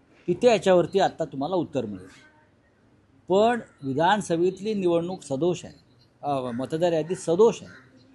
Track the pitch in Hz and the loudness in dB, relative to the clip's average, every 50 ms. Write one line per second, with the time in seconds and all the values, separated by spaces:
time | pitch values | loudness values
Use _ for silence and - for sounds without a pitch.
0 | _ _ _ _ - 175 175 175 240 247 226 180 - 190 185 175 160 - - 196 | _ _ _ _ -4 -4 -2 2 4 4 4 4 4 4 4 4 4 2 2 2
1 | 175 139 - - 160 - 151 135 139 165 190 175 147 - - 131 113 104 98 92 | 2 2 0 -4 -8 -8 -6 -8 -6 -2 -2 -4 -4 -2 -4 -6 -6 -6 -10 -12
2 | 92 - - - - - _ _ _ _ _ _ _ _ _ _ _ _ _ _ | -14 -20 -20 -20 -20 -20 _ _ _ _ _ _ _ _ _ _ _ _ _ _
3 | _ _ _ _ _ - 180 202 220 233 247 226 - - _ - 139 135 127 143 | _ _ _ _ _ 0 2 2 4 2 2 -2 -6 -12 _ -12 -8 -6 -2 0
4 | 165 185 208 208 165 - 170 165 175 185 185 185 190 220 220 202 180 175 170 165 | 2 2 2 0 0 -2 0 0 0 0 -2 -2 -6 -4 -4 0 0 2 2 2
5 | 170 180 190 175 - - 135 135 165 180 165 - - 90 - - _ _ _ _ | 0 -4 -8 -10 -8 -6 -4 -2 0 -2 -2 -2 -8 -16 -20 -20 _ _ _ _
6 | _ _ _ _ 143 143 143 131 127 123 117 123 131 - 160 160 180 175 165 156 | _ _ _ _ -6 -4 -4 -4 -4 -4 -6 -6 -6 -4 -2 0 0 2 2 0
7 | 156 165 185 - - 165 165 180 220 226 - - - - - - - - _ - | -2 -2 -6 -6 -2 -2 4 4 4 4 4 0 -12 -20 -20 -20 -20 -20 _ -20
8 | - _ | -20 _